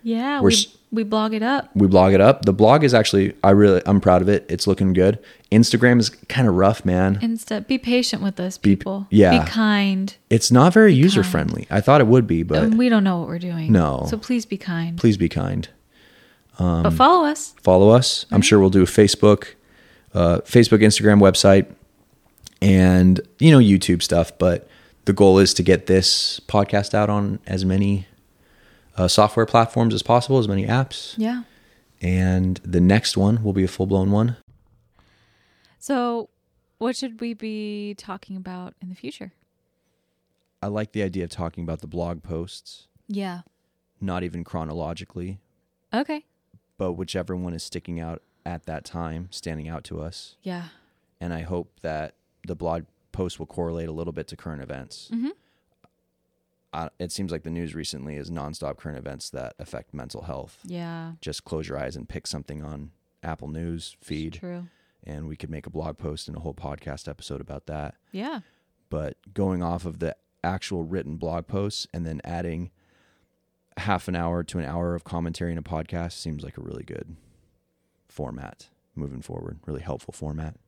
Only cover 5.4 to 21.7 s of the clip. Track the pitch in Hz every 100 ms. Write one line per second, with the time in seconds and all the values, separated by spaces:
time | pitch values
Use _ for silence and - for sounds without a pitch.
5.4 | _ 110 117 117 123 123 107 - _ 131
6.4 | 120 90 95 110 95 90 - 98 226 226
7.4 | - 214 202 262 240 247 247 202 196 190
8.4 | 180 185 208 196 - 196 196 208 92 80
9.4 | 76 220 214 208 196 190 190 - _ 113
10.4 | - 123 156 202 220 143 165 202 185 180
11.4 | 78 78 - 98 107 143 113 127 107 82
12.4 | 82 78 220 220 247 226 196 180 165 170
13.4 | 180 170 160 104 78 65 76 214 - 247
14.4 | 220 196 - 170 165 170 117 101 85 -
15.4 | 92 92 92 _ _ _ _ _ _ _
16.4 | _ - 90 120 - 80 262 359 302 302
17.4 | - _ - 92 101 117 127 - - -
18.4 | 101 107 95 95 90 - 104 - 104 101
19.4 | - - _ _ _ _ _ 90 87 85
20.4 | - 123 117 107 107 101 107 104 98 92
21.4 | 101 98 95